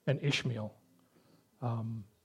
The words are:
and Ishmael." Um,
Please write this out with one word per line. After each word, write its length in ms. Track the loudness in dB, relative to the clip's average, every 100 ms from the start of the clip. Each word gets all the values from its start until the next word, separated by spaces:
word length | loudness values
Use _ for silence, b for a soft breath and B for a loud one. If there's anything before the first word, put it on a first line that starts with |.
| 0
and 140 | 2
Ishmael." 500 | 2 2 2 -2 -4 -8 _ -20 _ -20 -20 -20 _ -6
Um, 420 | -2 -2 -2 -6 -8 _